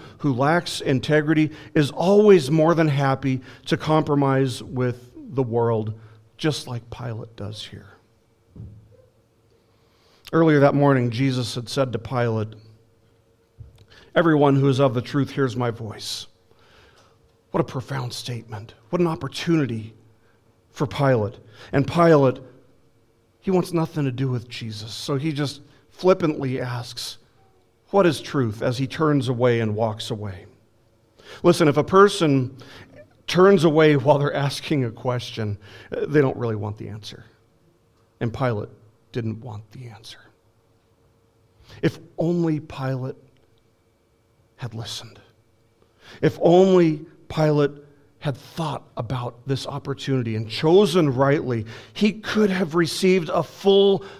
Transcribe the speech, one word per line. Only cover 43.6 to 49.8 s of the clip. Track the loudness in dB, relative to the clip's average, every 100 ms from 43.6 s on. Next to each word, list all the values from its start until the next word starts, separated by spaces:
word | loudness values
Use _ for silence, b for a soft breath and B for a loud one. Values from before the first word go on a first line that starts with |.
| _ _ _ _ _ _ _ _ _ _
had | -12
listened. | -12 -12 -12 -16 -20 _ _ _ _ _ _ B B B B
If | -2 2
only | 6 6 8 6 4 2 -8 B _
Pilate | -2 2 2 2 -2 b b b _
had | -8 -8
thought | -12 -10 -8 -8 -12 -12
about | -8 -6 -8 -10 -6
this | -6 -6
opportunity | -10